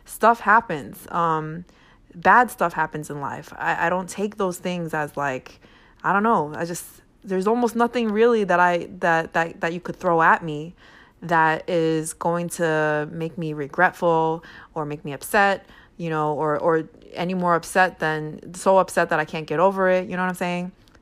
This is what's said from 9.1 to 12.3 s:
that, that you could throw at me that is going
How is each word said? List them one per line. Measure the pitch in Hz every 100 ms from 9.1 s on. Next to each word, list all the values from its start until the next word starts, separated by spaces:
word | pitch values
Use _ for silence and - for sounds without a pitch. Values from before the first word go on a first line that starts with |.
| 165 165
that, | 170 165 -
that | 165
you | 175
could | - -
throw | 180 165
at | 165 214
me | 165 147 160 - - - - _
that | 165 170 160 156 -
is | 170 160 160 156
going | - 170